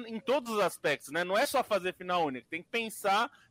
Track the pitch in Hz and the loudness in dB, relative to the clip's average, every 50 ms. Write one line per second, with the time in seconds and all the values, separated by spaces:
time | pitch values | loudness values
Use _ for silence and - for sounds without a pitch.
0 | 247 220 226 220 - - 254 302 247 233 226 208 196 170 - - - 165 143 127 | -4 -8 -10 -8 -2 0 0 0 0 0 0 2 2 2 0 0 0 0 0 0
1 | - - 139 165 180 180 190 208 269 277 - 262 226 - 214 190 175 185 170 - | -4 -6 -4 -2 -2 2 2 2 2 2 2 0 2 2 0 0 0 -2 -6 -6
2 | 185 180 180 180 165 147 131 127 - _ - 165 160 _ - 233 226 226 - - | -6 -2 0 2 2 0 -2 -6 -10 _ -12 -12 -10 _ -6 -4 -4 -4 -8 -2
3 | - 202 190 208 233 - - - - _ | 0 2 4 4 2 0 -4 -12 -20 _